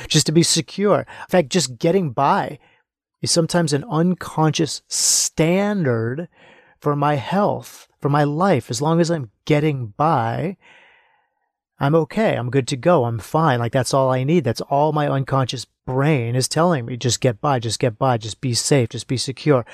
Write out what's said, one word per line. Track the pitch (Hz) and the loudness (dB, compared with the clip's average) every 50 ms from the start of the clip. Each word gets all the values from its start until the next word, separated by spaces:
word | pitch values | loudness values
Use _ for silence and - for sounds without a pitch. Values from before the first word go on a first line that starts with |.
| - - | -6 0
just | - 156 - | 2 2 2
to | - 151 | 4 4
be | 170 160 | 2 4
secure. | - - 170 156 - - - 196 208 180 135 | 4 2 -2 -2 -4 -4 -2 0 0 2 0
In | 120 - - - - - | -2 -4 -12 -18 -6 0
fact, | - 185 165 127 | 0 0 2 2
just | - 185 143 127 123 113 | 0 -2 -2 -2 -4 -2
getting | - 165 170 196 185 151 | 0 0 0 0 0 -2
by | 113 - 139 143 180 202 143 - 139 - _ _ _ _ _ _ _ _ _ _ _ _ | -2 0 0 2 2 0 -2 -4 -8 -14 _ _ _ _ _ _ _ _ _ _ _ _
is | - 120 - | -6 -2 0
sometimes | 170 165 156 - 175 170 147 143 | 0 0 0 0 0 0 0 -2
an | 139 - - | -2 -4 -2
unconscious | - 156 170 180 185 - - - - - 160 156 147 - 165 139 - - - | -2 0 0 0 0 -2 -6 -8 -2 0 0 2 2 0 0 -2 -4 -8 -12
standard | - - - - - - - - - - - 160 160 175 190 202 202 208 202 170 135 120 113 113 117 127 151 175 - _ _ - - - - _ _ _ _ | -8 -6 -2 0 0 0 0 -2 -2 -2 0 0 2 2 0 0 0 -2 -2 0 0 0 0 -2 -4 -4 -6 -10 -12 _ _ -20 -20 -20 -20 _ _ _ _
for | - 147 143 | -4 -2 0
my | 147 143 147 151 | 0 2 0 0
health, | 143 113 - - 190 208 165 - 123 123 - - - - _ _ _ | 0 -2 -2 0 0 2 0 0 -2 -6 -12 -20 -20 -20 _ _ _
for | - 147 | -2 0
my | 143 147 147 | 2 2 2
life. | 143 147 151 180 202 180 127 - - | 2 0 0 2 2 2 2 0 -2
As | 123 110 | -6 -4
long | 143 156 165 165 | 0 0 2 2
as | 175 156 | 2 2
I'm | 170 160 131 110 _ _ - | 0 -2 -4 -8 _ _ -2
getting | - 151 147 147 156 147 135 123 107 104 | 0 0 2 2 0 -2 -2 -6 -8 -4
by, | - 147 160 165 131 113 113 117 127 143 175 196 - _ - - - - _ _ _ _ _ _ _ _ _ _ _ _ _ _ _ _ _ _ - | -2 0 2 2 2 0 0 -2 -4 -4 -6 -6 -10 _ -20 -20 -20 -20 _ _ _ _ _ _ _ _ _ _ _ _ _ _ _ _ _ _ -4
I'm | - 139 151 | 0 2 2
okay. | 165 156 - - 208 226 196 139 | 2 2 0 0 0 0 0 0
I'm | 117 117 123 | -2 -2 -2
good | 117 139 127 - | -2 -2 -2 -2
to | 147 | -4
go. | 127 120 165 180 156 120 | -2 2 4 4 4 4
I'm | 117 117 110 | 2 -2 -4
fine. | 98 - - 156 160 160 127 120 | -4 -2 0 2 2 2 2 2
Like, | 117 117 - | 0 0 0
that's | 139 123 - - | 0 0 2 2
all | 139 135 131 131 | 2 2 2 2
I | 127 131 | 0 0
need. | 139 165 180 135 | 2 2 2 2
That's | 120 113 - | 0 -2 -4
all | - - - 139 151 156 156 | -4 -2 0 2 2 2 2
my | 156 147 143 | 0 0 0
unconscious | 139 135 135 - - 139 131 120 - 123 - - _ _ _ | 0 -2 -2 0 0 0 0 -2 -4 -8 -10 -14 _ _ _
brain | - 127 131 135 151 160 135 117 117 120 | -6 -2 0 2 2 2 2 0 -2 -2
is | 131 127 | -2 -2
telling | - - 151 160 180 175 139 117 | -2 0 0 2 2 2 0 -2
me. | 117 127 | -6 -8
Just | 117 - 123 110 - | -4 -2 -2 -2 0
get | - 131 117 - | 0 0 0 0
by, | - 151 139 123 | 0 -2 0 0
just | 110 117 107 - | -2 -4 -4 -2
get | - 127 107 - | -2 -2 -2 0
by, | 135 131 127 117 | 0 0 0 0
just | 107 110 104 - | -2 -6 -10 -8
be | - 131 120 | -6 -4 -2
safe, | 113 - - 151 143 120 110 | -2 0 2 2 2 2 0
just | - 117 - - | -4 -8 -8 -6
be | 135 | -4
secure, | 120 - - 127 - - 151 147 127 113 - | -4 -4 -6 -8 -2 2 2 2 2 2 -2